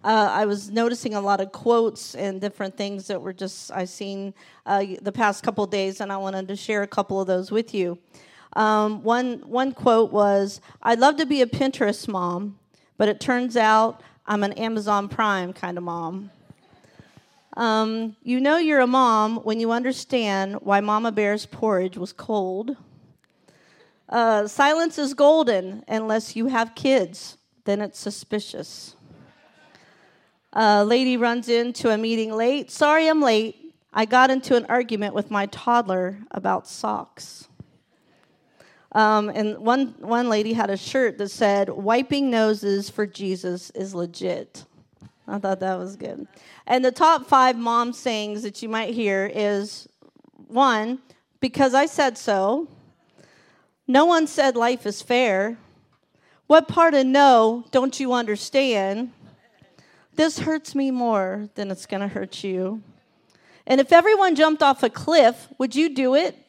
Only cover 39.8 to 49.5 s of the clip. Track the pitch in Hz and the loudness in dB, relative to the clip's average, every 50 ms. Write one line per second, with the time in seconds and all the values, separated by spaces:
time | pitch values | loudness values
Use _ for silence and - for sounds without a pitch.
39.8 | 269 233 - - - 196 233 240 247 240 220 208 208 220 226 226 214 196 196 190 | 0 -4 -6 -14 -6 -2 -2 0 0 0 0 0 0 -2 0 -2 0 -2 -2 -6
40.8 | - - - 262 254 220 - - 208 196 - - 233 202 202 202 196 190 - - | -8 -4 -2 0 0 0 -2 -4 -8 -8 -2 0 0 2 2 2 0 -2 -4 -6
41.8 | 196 208 226 254 269 262 294 277 277 262 240 226 220 214 214 208 202 202 196 202 | -2 0 0 0 0 0 -2 -2 0 0 2 2 2 2 0 0 -2 -2 -2 -2
42.8 | 202 - - - 208 202 - - 196 190 185 180 - 185 180 180 - - - - | -4 -6 -6 -6 -6 -6 -6 -8 -6 -6 -6 -6 -6 -8 -8 -8 -10 -14 -10 -10
43.8 | 190 196 196 175 175 175 170 - 185 185 170 - - _ _ - - _ _ _ | -10 -8 -6 -8 -8 -8 -8 -8 -6 -6 -6 -6 -8 _ _ -20 -20 _ _ _
44.8 | _ _ _ _ - - _ _ _ - 196 202 196 190 190 185 185 190 185 180 | _ _ _ _ -20 -20 _ _ _ -10 -10 -6 -4 -4 -4 -4 -4 -6 -4 -6
45.8 | 180 190 196 - - - - - - _ _ - - - - - _ - 240 254 | -8 -12 -14 -14 -14 -14 -12 -14 -16 _ _ -20 -20 -20 -20 -18 _ -2 0 2
46.8 | 254 254 247 - 311 320 330 285 254 - 269 262 254 254 254 233 233 233 233 233 | 2 0 2 4 4 4 4 2 2 4 4 6 6 4 2 0 -2 0 0 0
47.8 | 240 240 240 - - 254 226 214 208 208 208 208 240 208 202 - 233 220 220 220 | 0 -2 -6 -6 -6 -4 -4 -4 -4 -6 -8 -8 -8 -10 -10 -10 -8 -6 -4 -4
48.8 | 226 214 240 233 226 202 196 190 196 208 - 214 208 208 | -4 -4 -4 -2 -2 0 0 0 -2 -4 -4 -2 -2 0